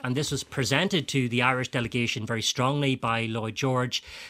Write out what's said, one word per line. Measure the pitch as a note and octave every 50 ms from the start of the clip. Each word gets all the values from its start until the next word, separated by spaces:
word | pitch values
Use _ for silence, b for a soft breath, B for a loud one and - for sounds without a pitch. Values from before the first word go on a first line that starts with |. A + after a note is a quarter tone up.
| -
and | B2+ B2+
this | C#3+ D3 -
was | A2 G2 -
presented | - - C#3+ B2 G2 C3+ - F#3 G3+ G3 E3 C3 -
to | - C3+ B2+ A#2
the | A#2+ A#2+
Irish | B2 B2+ B2+ B2+ B2+ -
delegation | - C3 A#2 A2 - B2 A#2+ A2 - G#2+ G#2
very | G#2+ A#2 A2
strongly | G#2+ - - - B2 C3 D3 D3 C#3+ C3+ C3
by | - - A#2 A2+ A2+ A2+
Lloyd | A2+ A2+ A#2 A2 A2 G#2
George, | - C#3 C3 C3 B2+ B2+ B2+ - - B B B B B